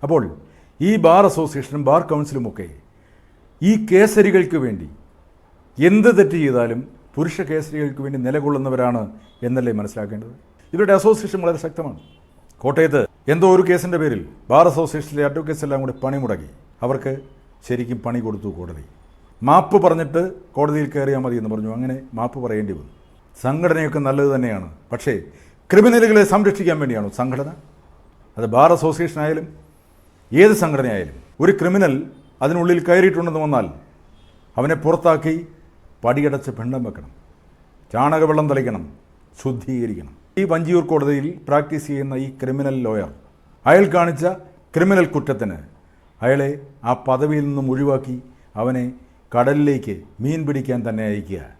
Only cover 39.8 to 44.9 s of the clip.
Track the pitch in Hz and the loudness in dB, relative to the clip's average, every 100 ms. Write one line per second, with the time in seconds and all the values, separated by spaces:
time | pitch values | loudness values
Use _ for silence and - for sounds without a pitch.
39.8 | 117 92 73 - _ - 190 165 160 175 | -6 -8 -14 -20 _ -6 -2 -2 2 0
40.8 | 160 156 143 143 147 180 - 143 147 156 | 2 0 2 -2 -4 -10 -2 -2 0 -8
41.8 | - 139 135 131 135 135 131 135 139 135 | -6 -6 -6 -6 -8 -8 -6 -4 -2 -2
42.8 | 120 107 87 - _ _ _ _ - 170 | -2 -4 -6 -12 _ _ _ _ 4 6
43.8 | 196 170 170 143 170 185 - _ _ 160 | 6 2 0 0 -2 -4 -12 _ _ 0
44.8 | 180 | 2